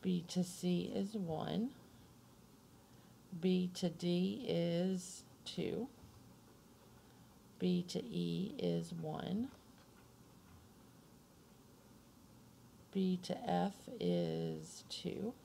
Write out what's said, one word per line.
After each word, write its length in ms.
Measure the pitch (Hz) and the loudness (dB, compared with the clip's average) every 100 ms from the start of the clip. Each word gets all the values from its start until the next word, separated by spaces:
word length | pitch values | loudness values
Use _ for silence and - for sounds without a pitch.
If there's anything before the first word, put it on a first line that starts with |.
B 220 | 190 180 170 | 2 0 0
to 160 | 185 | -2
C 480 | 180 - 180 175 - | -2 0 2 2 2
is 200 | - 196 | -2 -2
one. 560 | 214 170 156 - 175 240 - - - - - - - - - - - - - - - - 175 | -2 -2 -2 0 0 -2 -4 -20 -20 -20 -20 -20 -20 -20 -20 -20 -20 -20 -20 -20 -20 -12 0
B 300 | 185 185 180 | 4 4 2
to 140 | - 175 | 0 -2
D 560 | 165 175 175 185 214 254 | 0 2 4 4 0 0
is 800 | 170 170 170 185 185 - - - - - | 2 4 2 2 0 -4 -14 -16 -16 -10
two. 420 | - - - 240 - - - - - - - - - - - - - - - - - | -4 -2 -2 -4 -8 -20 -20 -20 -20 -20 -20 -20 -20 -20 -20 -20 -20 -20 -20 -20 -2
B 240 | 90 90 87 | 2 2 0
to 160 | - | -4
E 500 | 233 90 85 85 95 285 | -4 -2 0 0 -2 0
is 340 | - 170 170 | 0 0 -2
one. 560 | 170 156 156 - 196 269 - - - - - - - - - - - - - - - - - - - - - - - - - - - - - - - - - - | -6 -6 -4 -2 -2 -2 -8 -20 -20 -20 -20 -20 -20 -20 -20 -20 -20 -20 -20 -20 -20 -20 -20 -20 -20 -20 -20 -20 -20 -20 -20 -20 -20 -20 -20 -20 -20 -20 -20 -4
B 260 | 196 185 185 | 2 4 2
to 280 | - 180 - | 0 -4 2
F 240 | 175 185 - - 240 | 4 2 -2 -12 -2
is 880 | 180 175 170 - - 160 160 - - | 2 4 2 2 0 -2 -8 -14 -10
two. 420 | - - - 220 262 | -6 -4 -2 -4 -4